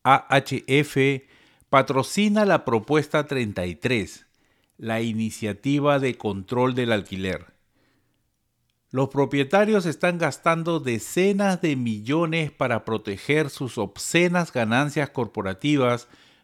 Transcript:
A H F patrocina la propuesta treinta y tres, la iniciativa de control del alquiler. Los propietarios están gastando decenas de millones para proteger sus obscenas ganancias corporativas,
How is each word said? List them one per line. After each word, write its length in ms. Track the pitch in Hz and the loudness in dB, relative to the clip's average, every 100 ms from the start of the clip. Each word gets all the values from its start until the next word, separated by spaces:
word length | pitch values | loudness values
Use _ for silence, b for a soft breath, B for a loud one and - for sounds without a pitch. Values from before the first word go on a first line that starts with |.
A 240 | 127 135 - | 2 2 4
H 300 | 135 - 131 - | 0 0 -8 0
F 640 | 139 147 139 135 135 b b b b b | 0 2 2 2 0 b b b b b
patrocina 760 | 135 131 135 123 - 214 214 | 2 4 0 0 0 2 4
la 200 | 202 156 | 4 2
propuesta 640 | - 113 104 151 147 156 143 | 2 -2 2 0 2 -2 -2
treinta 360 | 135 110 95 | -2 -2 -4
y 120 | 87 85 | -6 -4
tres, 500 | 123 120 90 - _ _ _ _ _ _ | -2 -2 -2 -10 _ _ _ _ _ _
la 260 | 117 113 | -6 -4
iniciativa 960 | 117 110 110 - 107 95 135 143 143 139 | -2 -2 -4 -4 -6 -4 -2 0 2 2
de 160 | 135 113 | 0 -2
control 580 | 107 98 - 120 127 | -4 -6 -4 0 0
del 160 | 123 117 | 0 0
alquiler. 560 | 107 90 95 95 87 - _ _ _ _ _ _ _ _ _ _ _ _ _ _ | 0 -2 -6 -4 -6 -10 _ _ _ _ _ _ _ _ _ _ _ _ _ _
Los 160 | 127 135 | -4 -2
propietarios 760 | 139 135 143 139 196 214 208 170 | 0 0 0 2 2 4 2 0
están 320 | 139 180 175 | -2 -2 0
gastando 600 | 156 - 170 165 165 160 | -4 0 0 0 0 -2
decenas 800 | 127 110 - 175 190 202 202 180 | -2 -4 -4 0 2 2 0 0
de 160 | 165 131 | 0 0
millones 760 | 120 107 110 160 165 165 147 | -2 -4 -2 -2 0 -2 -4
para 340 | - 131 110 | -4 -2 -2
proteger 640 | - 107 104 95 - 151 151 | -2 -6 -4 -8 0 0 0
sus 300 | - 127 - | -4 -8 -4
obscenas 720 | 98 - - 170 175 175 165 | -6 -6 -2 2 2 2 0
ganancias 580 | 127 110 120 143 151 139 | -2 0 2 0 -2 -4
corporativas, 1000 | - 113 110 95 190 147 147 123 120 - b b b | -4 -6 -4 -6 -2 0 2 2 0 -6 b b b